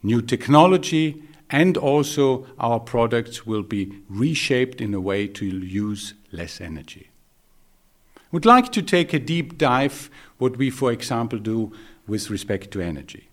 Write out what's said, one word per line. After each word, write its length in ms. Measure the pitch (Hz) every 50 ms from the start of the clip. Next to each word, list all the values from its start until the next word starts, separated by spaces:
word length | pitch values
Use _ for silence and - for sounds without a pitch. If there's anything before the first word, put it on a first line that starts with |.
new 180 | - 101 117 117
technology, 1000 | 113 - 127 117 - 123 143 151 170 185 190 180 - - 165 156 156 156 147 - - - - - _ _
and 260 | - 143 165 185 170
also 680 | - - 139 143 147 139 147 - 147 139 135 131 127 131 - - -
our 220 | - 117 117 113
products 680 | 117 - - 117 117 113 120 117 - 117 - - -
will 160 | 110 110 107
be 300 | 98 - 107 101 98 98 - - - -
reshaped 720 | 95 101 123 160 156 - - - 135 123 127 127 127 -
in 140 | 117 104 101
a 60 | 95
way 280 | 92 101 98 101 101 98
to 160 | 101 - 101
use 680 | 98 95 95 92 92 92 101 104 107 104 104 - - - _ _ _
less 260 | - 82 85 82 - -
energy. 520 | 90 82 80 71 71 - - - - _ _ _ _ _ _ _ _ _ _ _ _ _ _ _ _ _ _ _ _ _ _ - _ _
Would 140 | - 170 147
like 260 | 226 247 254 247 254
to 100 | - 214
take 300 | 165 - 185 175 165 175
a 60 | - 147
deep 400 | 117 139 165 170 151 - - 143
dive 500 | 151 131 123 131 139 139 139 - - - - - - - _ _
what 180 | 123 127 127
we, 140 | 123 139 131
for 200 | 127 - 139 123
example, 480 | 117 113 - - 127 117 117 113 123 110
do 320 | 104 110 110 113 110 107 - - - - - _ _ -
with 220 | 107 107 - -
respect 400 | 104 98 - - 101 95 - -
to 100 | - 101
energy. 480 | 87 87 78 69 65 - - - _ _